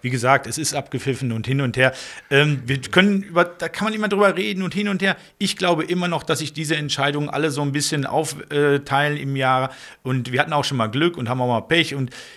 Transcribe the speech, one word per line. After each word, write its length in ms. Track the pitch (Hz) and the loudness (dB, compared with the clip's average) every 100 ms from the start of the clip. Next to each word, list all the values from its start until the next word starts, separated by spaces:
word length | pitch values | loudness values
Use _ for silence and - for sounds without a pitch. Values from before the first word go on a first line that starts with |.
wie 80 | 127 | -6
gesagt, 360 | 127 127 135 - | 0 2 2 2
es 120 | 151 | -4
ist 180 | 151 143 | -4 -4
abgepfiffen 560 | - 127 135 120 131 | -6 -4 -4 -2 -2
und 160 | 113 117 | -2 -2
hin 140 | 135 | 0
und 160 | 131 127 | 0 4
her. 160 | 131 - - - - | 2 2 -10 -16 2
Ähm, 320 | 143 151 139 120 | 4 4 2 -2
wir 140 | 135 | -4
können 420 | - 180 196 196 | 2 4 6 4
über, 220 | 190 170 175 | 2 2 0
da 240 | - 165 | -2 -8
kann 160 | - 214 | -4 -4
man 80 | |
immer 160 | 214 214 | -2 0
drüber 260 | 202 202 170 | 4 4 4
reden 260 | 208 190 | -2 -2
und 120 | 185 | -4
hin 160 | 190 208 | -2 -2
und 120 | 190 | 0
her. 140 | 196 - - _ | 0 -2 -8 _
Ich 180 | 196 - | -6 0
glaube 300 | 180 160 160 | 0 2 0
immer 240 | 180 175 | -2 0
noch, 140 | 165 | -2
dass 160 | - 151 | -2 -2
sich 120 | 156 | -2
diese 240 | 160 151 151 | -6 -2 -2
Entscheidungen 540 | 147 - 139 147 147 | -2 0 0 0 -2
alle 200 | 139 156 | 0 0
so 120 | 139 | 0
ein 100 | 143 | -2
bisschen 340 | 143 143 151 135 | 0 -2 -2 -2
aufteilen 1120 | 147 156 151 - 147 147 143 143 139 147 147 | -2 -2 -8 -4 0 2 2 2 0 0 -2
im 180 | 139 135 | -4 0
Jahr. 340 | 131 131 131 - - - | 2 2 0 -6 -20 -10
Und 280 | 127 131 127 | -4 -2 0
wir 80 | 123 | 0
hatten 120 | 156 | 2
auch 120 | 151 135 | 0 0
schon 120 | 135 | 0
mal 100 | 110 | 0
Glück 300 | 127 170 170 | 2 0 0
und 120 | 117 | -4
haben 120 | 127 | -2
auch 60 | 123 | 0
mal 140 | 117 | -2
Pech. 340 | - 165 156 139 | 2 2 2 -4
Und 160 | 127 - - | -8 -10 -20